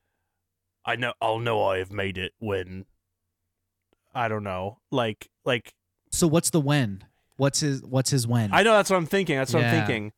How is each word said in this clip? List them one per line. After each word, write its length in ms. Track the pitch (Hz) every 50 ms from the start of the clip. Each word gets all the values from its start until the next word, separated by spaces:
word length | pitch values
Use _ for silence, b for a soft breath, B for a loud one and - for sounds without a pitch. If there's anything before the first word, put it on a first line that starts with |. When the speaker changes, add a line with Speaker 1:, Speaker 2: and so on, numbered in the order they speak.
| _ _ _ _ _ _ _ _ _ _ _ _ _ _ _ _ -
Speaker 1:
I 120 | 117 117
know, 160 | 117 123 120 - -
I'll 180 | 113 110 110 113
know 260 | 120 120 113 107 101
I 140 | 98 95 92
have 140 | 92 95
made 240 | 104 104 98 98 90
it 160 | 92 92 87 - _
when, 480 | 113 104 98 95 90 92 92 95 92 _ _ _ _ _ _ _ _ _ _ _ _ _ _ _ _ _ _ _ _ _ _ _ _ _ -
I 140 | 131 117 110
don't 160 | 110 107 101
know, 340 | 101 92 92 92 101 113 - _ _
like, 380 | - 131 117 110 107 - - - _ _ -
like 300 | 143 123 117 - - - _ _ _ _ _ _ _
Speaker 2:
So 140 | - - 175
what's 240 | 165 147 170 - -
the 100 | - 165
when? 440 | 139 139 147 147 123 104 98 95 - - _ _ _ _ _
What's 240 | - 135 139 - -
his, 220 | - 143 135 131
what's 280 | - - 131 131 127 -
his 160 | 143 131 117
when? 280 | 117 120 120 110 101 95
Speaker 1:
I 80 | 175
know, 100 | 202 226 220
that's 140 | 208 190 -
what 80 | 190
I'm 100 | 185 165
thinking. 300 | 139 196 196 190 160 143
That's 160 | 135 131 123
what 120 | 123 - 120
I'm 80 | 117
Speaker 2:
Yeah. 120 | 113 113 110
Speaker 1:
thinking. 260 | 110 123 110 104 107 -